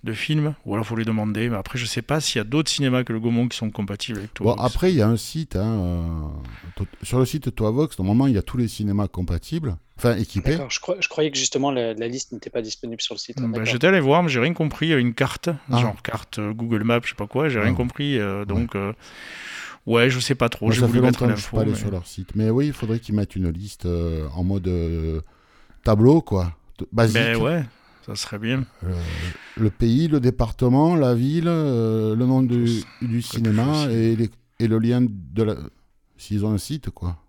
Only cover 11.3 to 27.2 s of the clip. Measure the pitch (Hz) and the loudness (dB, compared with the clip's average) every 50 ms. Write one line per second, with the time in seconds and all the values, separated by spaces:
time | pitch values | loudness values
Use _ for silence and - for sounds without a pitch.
11.3 | 139 135 131 - - 143 135 143 139 127 117 113 110 107 113 117 123 131 - _ | 0 -2 -4 -2 0 0 0 0 0 0 0 -2 -2 -4 -6 -6 -6 -6 -8 _
12.3 | 123 107 - 120 - 120 113 110 - - - 120 117 113 - - 117 104 - - | -12 -12 -12 -8 -6 -6 -6 -6 -10 -10 -10 -10 -8 -6 -6 -8 -8 -8 -12 -10
13.3 | 120 139 127 117 110 110 110 113 117 120 135 175 190 185 147 131 143 170 180 165 | -6 -4 -4 -2 -2 -2 -2 -2 -2 2 4 4 4 4 4 6 4 4 4 2
14.3 | 135 123 117 151 175 - 165 151 - - 151 160 160 135 120 120 113 - 139 131 | 2 0 0 0 0 0 -2 -4 -2 -2 0 2 2 2 2 2 0 0 -2 -2
15.3 | - - - 170 170 139 - - 123 120 120 117 101 - - - 113 110 - _ | -2 -4 -4 -4 -4 -4 -4 0 2 2 2 2 0 -4 -8 -8 -6 -6 -8 _
16.3 | - - 104 104 110 113 117 117 117 107 107 113 117 120 117 - - - 104 104 | -8 -6 -6 -6 -4 -4 -2 -2 0 0 2 2 2 2 2 -2 -8 -8 -8 -4
17.3 | - 127 147 156 127 113 104 110 - 87 123 123 - - 143 143 139 120 104 101 | -2 0 0 2 0 2 2 2 2 2 0 -2 -2 -4 -2 0 0 0 0 -2
18.3 | 98 101 104 104 101 107 120 117 - 101 98 98 113 - - - - - - - | -2 -4 -4 -2 -2 -2 -2 -2 -2 -4 -4 -4 -6 -8 -14 -20 -20 -18 -18 -16
19.3 | - - - - - - - - - - _ - 113 117 120 131 127 127 123 - | -16 -16 -14 -14 -14 -14 -14 -16 -16 -12 _ 2 4 4 4 4 2 0 0 -2
20.3 | 139 131 127 117 - - 107 110 113 113 127 117 117 123 123 123 123 - 127 123 | 0 2 2 0 0 0 2 2 4 4 4 4 4 6 4 4 4 4 2 2
21.3 | 110 101 - - 117 117 110 107 104 101 107 104 95 90 87 - - - 92 - | 2 0 -2 -4 -2 0 0 0 0 -2 -2 -4 -4 -4 -8 -10 -12 -12 -12 -6
22.3 | - 101 110 110 110 127 143 151 139 - - 107 113 117 - - 107 104 101 - | -2 0 2 2 4 2 2 0 -2 -4 -2 -2 -2 -2 -2 -2 0 0 0 -2
23.3 | - 95 92 85 80 85 98 101 - - - 90 87 85 85 85 80 80 76 73 | -2 -2 -2 0 -2 -4 -8 -12 -14 -8 -4 -2 -2 0 -2 -2 -2 -4 -6 -6
24.3 | 71 82 90 92 98 98 87 92 90 87 82 82 82 82 80 80 78 80 78 - | -4 -2 -2 0 0 0 -2 -2 -2 0 0 -2 -2 -2 -2 -4 -4 -4 -6 -10
25.3 | _ _ _ _ _ _ - _ - - _ - 110 104 110 123 151 165 156 - | _ _ _ _ _ _ -20 _ -20 -4 _ 4 6 8 8 8 8 8 4 2
26.3 | 107 95 90 87 82 _ _ - - - - - - 110 113 113 110 113 | -2 0 0 -2 -4 _ _ -20 -14 -14 -12 -6 2 2 4 4 4 2